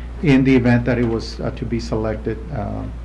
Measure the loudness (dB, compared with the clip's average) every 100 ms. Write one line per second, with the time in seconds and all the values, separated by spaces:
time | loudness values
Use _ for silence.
0 | -12 -2 4 6 6 6 6 4 2 0
1 | 0 -2 -4 -6 -6 -6 -4 -4 -2 -2
2 | -2 -4 -4 -6 -6 -6 -6 -6 -8 -10